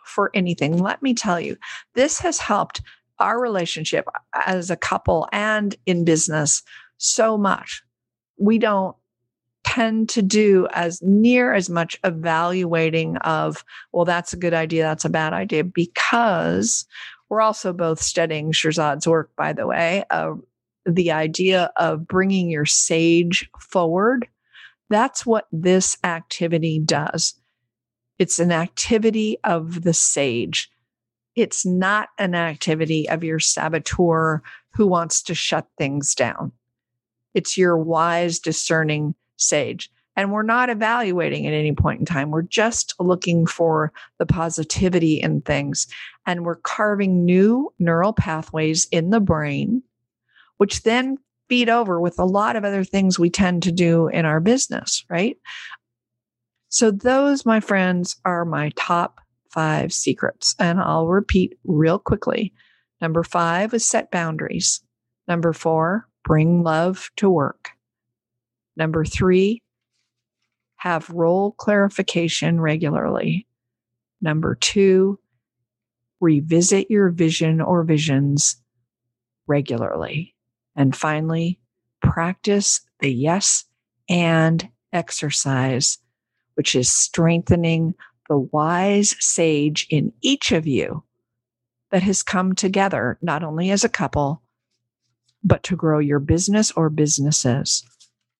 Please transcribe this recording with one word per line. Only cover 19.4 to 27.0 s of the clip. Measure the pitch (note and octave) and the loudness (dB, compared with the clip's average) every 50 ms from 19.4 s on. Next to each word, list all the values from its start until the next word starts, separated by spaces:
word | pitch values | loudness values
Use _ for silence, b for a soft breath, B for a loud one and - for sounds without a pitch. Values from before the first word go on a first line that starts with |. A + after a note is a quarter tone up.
| D3+ D3+ D3+ | -4 -4 -4
the | - - | -4 -4
way, | B2+ B2 E3+ E3+ E3 F3+ G3 - - | -2 0 0 0 0 0 -2 -2 -2
uh, | - E3 D#3+ D#3+ D#3 - - _ _ _ _ _ _ _ - | -4 -4 -2 -4 -6 -10 -14 _ _ _ _ _ _ _ -4
the | F#3 E3 F#3 F3 E3 | -2 0 0 2 0
idea | D#3 D#3 D#3+ D#3+ D#3+ - F#3 F#3+ F#3 F3+ F3 - - | 0 0 -2 -2 -2 0 0 2 2 2 0 0 0
of | - E3+ D#3+ D#3+ D#3 E3 | 0 0 0 -2 -4 -6
bringing | - F#3+ F#3 F#3+ G3 G3 F#3+ F3+ E3+ | -2 0 0 2 2 2 0 0 0
your | D#3+ D3 D3+ | -2 -2 0
sage | D3+ - - - - E3+ E3 E3 E3 E3+ E3+ F3 E3+ F#3 - - - _ - | 0 0 0 0 0 2 2 4 4 4 4 4 2 0 -4 -4 -6 _ -20
forward. | - - - F#3+ E3+ D#3+ E3 F#3 G3+ A#3 C4 B3+ A#3 - _ B B B B B B B B B _ - | -12 -4 -2 0 0 2 0 2 2 2 0 0 -4 -8 _ B B B B B B B B B _ -2
That's | G#3+ G#3+ A#3+ C4+ - - - | 0 2 0 0 -2 -4 -2
what | A#3+ A3 G#3+ - - | 0 0 0 0 -4
this | - D#3+ E3+ F3+ F#3 F#3+ F#3 - - - - | -6 -2 2 4 4 4 2 0 -4 -4 -4
activity | F3+ E3+ E3 - - - - F3 E3 E3 D#3+ D#3+ E3 D#3 D#3 | -4 -4 -6 -10 -10 -6 -4 -2 0 0 0 0 0 0 0
does. | D#3 - D#3+ C#3+ | 0 0 0 0